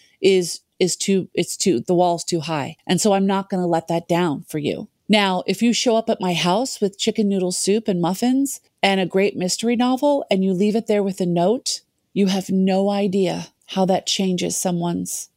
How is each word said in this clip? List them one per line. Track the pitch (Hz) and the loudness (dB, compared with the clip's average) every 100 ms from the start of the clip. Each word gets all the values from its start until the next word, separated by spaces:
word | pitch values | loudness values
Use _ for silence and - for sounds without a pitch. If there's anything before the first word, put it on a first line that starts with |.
| _ - | _ 0
is, | 190 190 170 - _ - | 4 4 2 -6 _ -2
is | 180 - | -2 -2
too, | - 190 - | 0 0 0
it's | - 170 - | -4 -4 -2
too, | - 120 | 0 0
the | 120 175 | 2 2
wall's | 180 170 - | 2 0 -2
too | 170 | -4
high. | 151 156 131 - - | -2 -4 -6 -8 -2
And | 180 | 0
so | 220 | 2
I'm | 196 196 | 2 2
not | 196 196 | 0 -2
gonna | 185 175 | -2 0
let | 165 170 | 0 0
that | 170 170 | -4 0
down | 170 175 143 - | 0 0 -2 -6
for | 156 | -6
you. | 143 82 - _ - | -4 -4 -8 _ 2
Now, | 208 196 185 - | 2 4 0 -2
if | 190 | 0
you | 233 | 0
show | 214 - 220 | 2 2 0
up | 226 | 0
at | 226 | -2
my | 185 | -2
house | 170 170 190 262 - | 0 2 0 0 -2
with | 202 - | -4 -2
chicken | - 214 202 | -4 0 0
noodle | 196 180 | 0 -2
soup | 180 - 208 226 | -2 0 0 0
and | 180 | 0
muffins | 170 190 240 262 277 - _ - | 0 0 0 2 0 -4 _ -2
and | 196 196 | 0 2
a | 180 | 0
great | 190 202 - | 0 0 0
mystery | 185 - 226 240 | -4 -2 -2 0
novel | 247 254 294 285 - | 0 0 2 0 0
and | 196 | 0
you | 190 | 2
leave | 180 208 214 | 2 2 0
it | 226 | 0
there | 208 | 0
with | 196 190 | 0 -2
a | 180 | -2
note, | 170 175 254 - - _ _ _ | 2 2 0 -4 -10 _ _ _
you | - 196 | 0 0
have | 196 185 | 0 -2
no | 190 190 190 196 | 0 2 2 0
idea | 202 202 196 180 170 170 _ - | 0 0 0 0 -2 -8 _ -8
how | 190 190 | -2 2
that | 185 - | 0 0
changes | - 190 180 180 175 | -2 0 -2 -2 -4
someone's | 185 175 170 175 180 - - | -2 -2 -2 -4 -6 -8 -12